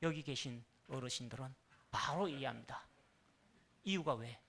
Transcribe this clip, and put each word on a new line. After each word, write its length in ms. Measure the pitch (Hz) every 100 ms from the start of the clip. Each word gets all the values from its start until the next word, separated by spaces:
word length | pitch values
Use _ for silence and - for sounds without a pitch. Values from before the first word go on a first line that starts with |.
여기 220 | 165 156
계신 400 | 143 131 135 120 120 _ -
어르신들은 680 | 131 127 - 120 120 131 131 _ - -
바로 340 | - - 151 196
이해합니다. 580 | 139 131 117 113 - - - - _ _ _ - - - -
이유가 300 | - 190 156
왜? 260 | 120 117 120